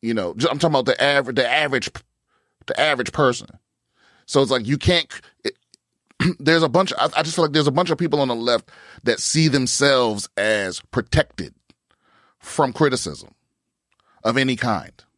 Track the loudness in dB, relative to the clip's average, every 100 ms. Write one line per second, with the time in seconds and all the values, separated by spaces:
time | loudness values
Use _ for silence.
0 | -2 -2 -4 -2 -4 0 0 0 0 2
1 | 2 2 0 -2 0 0 0 -2 -4 -14
2 | _ _ _ _ _ _ -8 -2 0 0
3 | -4 0 0 0 -10 -20 _ _ _ _
4 | _ _ -2 0 2 0 -2 -2 2 2
5 | 0 -14 -20 _ -10 -10 _ _ _ _
6 | _ _ -4 0 2 4 4 2 0 0
7 | -2 0 -2 0 0 2 2 2 0 -2
8 | 0 0 0 0 0 0 -2 -20 -20 -8
9 | -4 -2 0 2 2 2 0 0 2 4
10 | 2 -2 -8 -4 0 0 -2 -8 -6 -6
11 | -2 -2 -2 -6 -12 _ _ _ _ _
12 | _ _ _ _ -10 0 0 2 2 2
13 | -6 -12 -18 _ _ _ _ _ _ _
14 | _ _ -2 0 0 -2 -2 -4 -6 _
15 | _